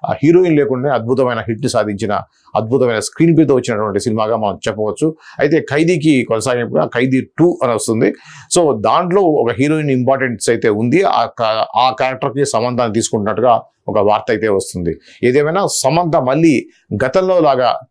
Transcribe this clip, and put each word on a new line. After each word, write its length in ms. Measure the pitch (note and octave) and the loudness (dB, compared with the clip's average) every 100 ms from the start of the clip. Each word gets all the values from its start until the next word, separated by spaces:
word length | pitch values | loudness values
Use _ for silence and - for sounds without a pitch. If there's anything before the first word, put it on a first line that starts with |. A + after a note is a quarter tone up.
ఆ, 80 | - A2 | -6 0
హీరోయిన్ 320 | D3 F3 F3+ | 4 4 4
లేకుండానే 400 | D3+ C3+ B2+ C#3+ | 2 0 -2 -2
అద్భుతమైన 440 | B2+ A2+ C3 B2+ A2+ | -2 -2 0 0 -2
హిట్ 280 | A2 A2 C3 | -6 -6 -2
సాధించిన, 520 | A2+ G#2+ G2 G#2 G2+ - _ _ | -2 -2 -4 -4 -4 -6 _ _
అద్భుతమైన 440 | G#2+ A2 C3 B2 A2 | -4 0 0 2 0
స్క్రీన్ 380 | - - E3 D#3+ | -6 2 4 4
ప్లేతో 180 | D3 | 4
వచ్చినటువంటి 440 | C3 A#2+ G#2+ G#2+ G2 | 2 0 -4 -2 -2
సినిమాగా 380 | A#2 A2 A2 A2+ | -2 -2 -2 -2
మనం 220 | G#2 E2+ A2+ | -2 -4 -6
చెప్పవచ్చు. 480 | G#2+ G#2+ G#2 D#3 D#3 - - | -4 -6 -2 -4 -4 -16 -2
అయితే 200 | D3 D#3 | 0 0
ఖైదీకి 640 | - D3 E3 F3+ D3 C3+ | 0 0 0 2 2 2
కొనసాగింపుగా 600 | - A2+ C3+ B2 A#2 A#2+ | 0 -2 -2 -2 -2 -2
ఖైదీ 420 | D3+ A#2+ C3 C3 G#2+ - | -2 -2 0 0 -4 0
టూ 220 | E3+ - | 0 2
అని 100 | B2+ | -2
వస్తుంది. 400 | A2 - A2 C#3 - - - - F3 | -2 -2 0 0 -2 -18 -20 -2 0
So 240 | D#3+ A2+ | 2 0
దాంట్లో 400 | G#2+ C#3+ F3+ F#3+ | 0 0 2 2
ఒక 300 | F3+ D3 A#2 A#2+ | 2 2 0 0
హీరోయిన్ 320 | C#3+ D#3 D3 | 0 0 0
ఇంపార్టెన్స్ 580 | C3 B2 C3+ B2+ A2 - | 0 0 0 -2 -2 -2
అయితే 200 | A#2 A#2 | 0 0
ఉంది. 340 | G#2 A#2+ D#3+ | 0 2 2
ఆ 220 | G3 - | 2 0
క-, 420 | A2+ - A2+ A2 A2 A2+ | -2 -2 -2 0 -2 0
ఆ 120 | B2+ B2+ | 0 0
క్యారెక్టర్కి 480 | C3 B2+ C#3 C3+ | -4 -2 -6 -2
సమంతని 480 | C#3 A2+ B2 B2 A#2+ | -2 0 -2 -2 0
తీసుకుంటున్నట్టుగా 680 | G#2+ G#2+ A2+ G#2 G2+ A#2+ A2+ - _ - | -2 -2 -2 -2 0 2 2 -2 _ -4
ఒక 100 | G#2 | 0
వార్త 280 | G2+ G#2+ - | 2 0 0
అయితే 180 | A2 A2 | -2 0
వస్తుంది. 520 | G2 - F#2+ E2 D#2+ _ - | 0 -2 -6 -6 -8 _ -2
ఏదేమైనా 440 | B2 C3+ D3 F3+ F#3 | 0 2 0 -2 -2
సమంత 480 | - C3 D#3+ F3 D#3 | -2 0 0 2 0
మళ్ళీ 500 | B2+ D3 E3 B2+ - _ _ G#2 | 0 2 4 2 -2 _ _ -4
గతంలో 340 | C3 F#3+ F#3 F3+ | 0 0 2 2
లాగా 400 | D3+ C3 A#2+ - - | 2 2 0 -2 -8